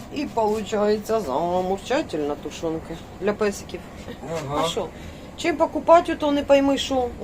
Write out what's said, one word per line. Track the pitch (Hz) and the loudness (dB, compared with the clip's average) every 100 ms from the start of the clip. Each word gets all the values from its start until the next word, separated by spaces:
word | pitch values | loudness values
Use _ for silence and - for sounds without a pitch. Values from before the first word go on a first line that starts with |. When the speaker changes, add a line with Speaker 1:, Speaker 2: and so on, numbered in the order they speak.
| - | -10
Speaker 1:
І | - 294 | -6 -4
получається | - 214 214 208 214 208 214 208 220 | 0 2 2 0 0 2 2 2 -2
замурчательна | 170 131 170 180 185 190 - 262 311 160 147 | 0 0 2 0 0 -2 0 -2 -2 -2 -2
тушонка | 143 151 - 165 160 - 170 - - | -4 -8 -6 -4 -4 -6 -12 -14 -6
для | 196 | -4
песиків. | 202 208 196 - 175 - - - 240 - 165 139 | 0 0 -2 -8 -12 -12 -16 -14 -12 -8 -6 -4
Speaker 2:
Ага. | 143 | -2
Speaker 1:
А | - | 0
що? | 226 165 - - - - - | -2 -6 -8 -16 -16 -16 -6
Чим | 330 311 | -2 0
покупати, | 311 302 294 330 339 | 0 2 8 8 6
то | 320 302 | 0 2
не | 285 | 2
пойми | 285 277 277 277 | 6 6 6 2
що. | - 262 247 - | 0 0 -2 -4